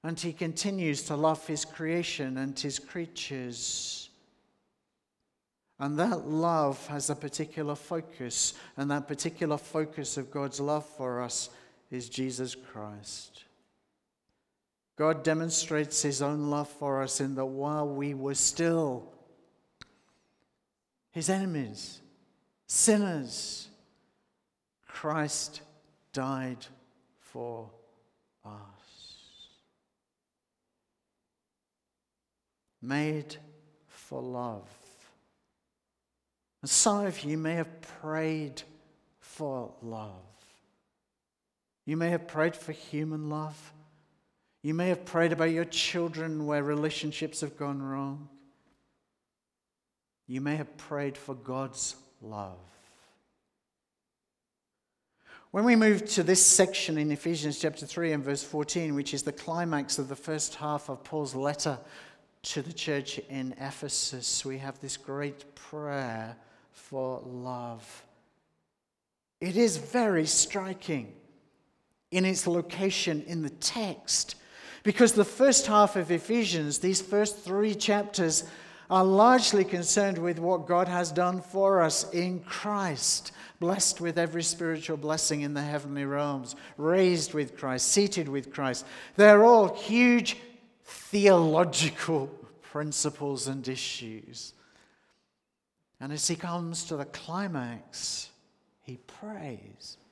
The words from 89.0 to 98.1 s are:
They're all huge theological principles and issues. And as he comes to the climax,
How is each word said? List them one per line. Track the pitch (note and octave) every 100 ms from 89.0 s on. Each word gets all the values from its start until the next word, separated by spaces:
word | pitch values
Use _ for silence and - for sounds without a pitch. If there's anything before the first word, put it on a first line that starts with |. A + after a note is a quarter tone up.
| - -
They're | G#3 G#3
all | A3+ A#3 F#3+ -
huge | - A3+ B3 A#3+ F#3 - - - _ _
theological | - - - G#3 G3+ F3+ E3 D#3 F3 B2+ D#3 - - D#3 C3+ - - -
principles | - D3 D3+ C#3+ D3+ C#3+ C#3+ C3+ C3
and | C3+ B2+
issues. | C3 - - A#2 A2 - A#2 - - _ _ _ _ _ _ _ _ _ _ _ _ _ _
And | C3+
as | D3 -
he | E3
comes | F3 F3 E3+ E3 -
to | D3+
the | C#3
climax, | - - F3 G3+ D#3 A#2+ A#2 - - -